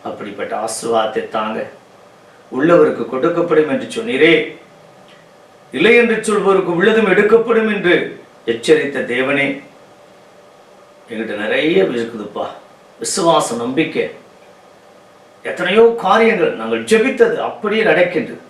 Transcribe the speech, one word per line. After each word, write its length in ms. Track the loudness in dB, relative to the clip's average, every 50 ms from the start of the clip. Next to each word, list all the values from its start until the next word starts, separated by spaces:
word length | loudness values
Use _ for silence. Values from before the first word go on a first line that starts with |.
| _
அப்படிப்பட்ட 500 | -12 -12 -12 -12 -14 -10 -10 -10 -8 -6 -6
ஆசீர்வாதத்தை 720 | -6 -6 -8 -8 -4 -2 0 0 0 0 -2 -4 -6 -4
தாங்க. 380 | -6 -6 -4 -4 -6 -8 -10 -10 -12 -20 -20 _ -20 -20 -20 -20 -20 _ _ -20 -20 -20 -20 -10
உள்ளவருக்கு 540 | -6 -2 2 4 6 6 6 4 2 -2 -6
கொடுக்கப்படும் 640 | -6 -6 -2 -2 -2 0 0 -2 0 2 2 2 2
என்று 180 | 0 -4 -6 -6 -8
சொன்னீரே, 640 | -8 -6 -6 0 2 4 4 4 2 0 -4 -10 -18 -20 -20 -20 -20 -20 -20 -20 -20 -20 -20 -20 -20 -20 -20 -20 -20 -20 _ _ -20 -20 -10
இல்லை 240 | -4 2 4 6 6
என்று 200 | 6 4 4 0
சொல்பவருக்கு 580 | -2 -2 -2 0 0 2 2 2 2 2 0 0 2
உள்ளதும் 300 | 2 4 4 4 2 2
எடுக்கப்படும் 600 | 2 2 4 4 4 4 4 4 0 0 0 0 -2
என்று 500 | -2 0 2 2 2 0 -4 -10 -16 -20 -20 -20 -14 -6
எச்சரித்த 540 | -6 -4 -4 4 4 4 4 4 -2 -4 -6
தேவனே, 600 | -6 -4 -2 -2 -2 -2 0 -2 -2 -2 -4 -8 -12 -20 -20 -20 -20 -20 -20 -20 -20 -20 -20 -20 -20 -20 -20 -20 -20 -20 _ -20 -20 -20 -20 -20 -20 -20 -20 -20 -20 -14
எங்கிட்ட 260 | -8 -8 -8 -6 -6
நிறைய 480 | -6 -4 -2 -2 0 0 0 2 2 2
இருக்குதுப்பா. 640 | 0 0 -4 -6 -6 -8 -10 -12 -10 -8 -8 -10 -10 -10 -16 -20 -20 -20 -20 -20 -20 -16 -12
விசுவாசம், 580 | -10 -8 -4 0 2 2 2 2 2 -2 -4 -6
நம்பிக்கை, 540 | -6 -4 -2 -2 -2 -2 -2 -4 -4 -4 -6 -14 -20 -20 -20 -20 -20 -20 -20 _ _ -20 -20 _ _ -20 -20 -20 _ -20 _ _ _ _ _ _ _
எத்தனையோ 520 | -10 -8 -4 -4 0 4 6 4 4 4 2
காரியங்கள் 500 | 0 0 2 4 4 2 2 2 0 0 -2
நாங்கள் 280 | -4 -6 -4 -4 -4 0
ஜெபித்தது 540 | 2 2 2 2 0 2 2 2 2 2 -2
அப்படியே 460 | -4 -6 -8 -6 -6 -4 -2 0 2
நடக்கின்றது. 580 | 2 4 2 2 2 0 -4 -4 -6 -10 -16 -18 -20